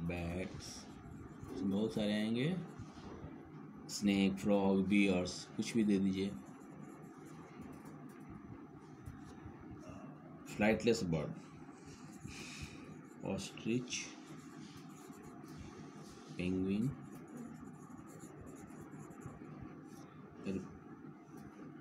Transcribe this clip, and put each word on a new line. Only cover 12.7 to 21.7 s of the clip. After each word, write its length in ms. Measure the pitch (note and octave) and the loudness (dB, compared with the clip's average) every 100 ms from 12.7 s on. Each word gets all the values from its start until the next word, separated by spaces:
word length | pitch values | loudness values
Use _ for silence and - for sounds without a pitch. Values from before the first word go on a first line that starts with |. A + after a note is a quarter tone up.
| - - - - - - | -10 -12 -12 -12 -6 -2
ऑस्ट्रिच, 680 | G2+ - - A2 B2 - - - - - - - - - - - - - - - - - - - - - - - - - - | -2 -4 -2 2 2 2 -4 -4 -8 -12 -12 -12 -12 -12 -12 -12 -12 -12 -12 -12 -12 -10 -10 -10 -10 -10 -12 -12 -12 -8 0
पेंगुइन, 520 | F2+ F#2 F#2+ G2+ C3+ - - - - - - - - - - - - - - - - - - - - - - - - - - - - - - - - - - - G2 | 4 4 4 4 2 0 -6 -10 -10 -10 -10 -10 -12 -12 -12 -12 -12 -12 -12 -12 -12 -10 -10 -10 -10 -10 -10 -10 -10 -10 -10 -8 -10 -10 -12 -14 -14 -14 -14 -6 -2
एर-, 180 | F#2 - - - - - - - - - - - | -2 -2 -10 -12 -12 -12 -12 -14 -12 -12 -12 -10